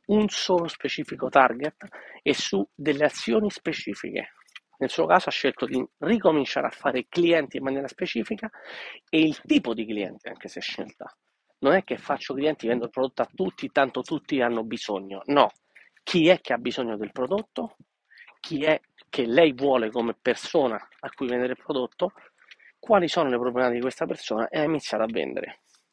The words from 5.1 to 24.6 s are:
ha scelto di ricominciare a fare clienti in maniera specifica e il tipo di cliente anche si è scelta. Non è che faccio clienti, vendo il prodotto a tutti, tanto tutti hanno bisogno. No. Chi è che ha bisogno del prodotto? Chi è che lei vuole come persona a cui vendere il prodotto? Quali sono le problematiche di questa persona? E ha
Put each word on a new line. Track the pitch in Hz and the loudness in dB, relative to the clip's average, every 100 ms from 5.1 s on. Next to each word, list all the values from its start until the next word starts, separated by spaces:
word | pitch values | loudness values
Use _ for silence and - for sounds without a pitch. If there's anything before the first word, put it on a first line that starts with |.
| 180 - | 4 4
ha | |
scelto | - 139 - 127 | 0 0 0 -2
di | 127 123 _ | -2 -4 _
ricominciare | 151 226 185 156 131 139 123 | 0 4 4 4 2 -2 -4
a | |
fare | - 143 123 123 | -2 -2 -2 -2
clienti | - 170 165 139 139 | 2 4 4 2 -4
in | |
maniera | 135 135 135 | -4 -4 -6
specifica | - - - - 214 110 - - - - - _ | -6 -6 -4 -4 -6 -8 -12 -16 -14 -14 -16 _
e | 160 | 2
il | 156 143 | 2 0
tipo | - - - 113 | 0 0 2 -4
di | 110 | -4
cliente | 104 92 - 101 | -4 -6 -8 -16
anche | 92 - | -14 -14
si | - | -10
è | |
scelta. | - - 82 - 78 - _ _ _ _ | -10 -10 -12 -14 -18 -18 _ _ _ _
Non | 139 | 2
è | 185 | 2
che | - 117 | 2 -8
faccio | - 139 - | -4 -6 -4
clienti, | 135 147 147 113 | -2 -2 -2 -2
vendo | 120 117 | -2 -2
il | |
prodotto | - 131 - | -2 -4 -2
a | 120 | -4
tutti, | - 185 - 131 | -2 -6 -4 -2
tanto | - 135 127 | 0 0 -2
tutti | - 156 - 139 | -6 -6 -2 0
hanno | 120 117 | 0 0
bisogno. | 113 117 - 98 98 98 127 | -4 -8 -4 -6 -6 -10 0
No. | 143 107 - _ - _ _ | 4 4 2 _ -20 _ _
Chi | - 180 160 | -2 4 6
è | 180 | 4
che | - | 2
ha | 120 | -4
bisogno | 123 117 117 107 | -2 -4 -4 -4
del | 104 | -8
prodotto? | - 127 202 - - 233 - _ _ _ - - _ | -6 -2 -2 -4 -10 -10 -12 _ _ _ -20 -20 _
Chi | - 151 | -8 -2
è | 156 156 - _ _ | 0 0 -2 _ _
che | - 117 | -4 2
lei | 131 165 | 6 6
vuole | 123 139 127 110 | 4 2 2 2
come | 120 117 - | -2 -2 -2
persona | - 117 - 165 131 107 - _ | -2 -2 0 0 2 -2 -8 _
a | - | -16
cui | - 131 | -8 -4
vendere | 123 123 | -2 -2
il | 127 | -4
prodotto? | - 139 123 - 185 - - _ _ - - _ | -4 -4 -4 -4 -6 -6 -20 _ _ -20 -20 _
Quali | - 202 170 | 4 4 4
sono | 180 143 | 2 2
le | 120 | 2
problematiche | 123 120 127 120 | 0 2 0 0
di | |
questa | 127 - 156 | -4 -4 -6
persona? | - - 110 113 | -6 -4 -4 -2
E | |
ha | 156 | -2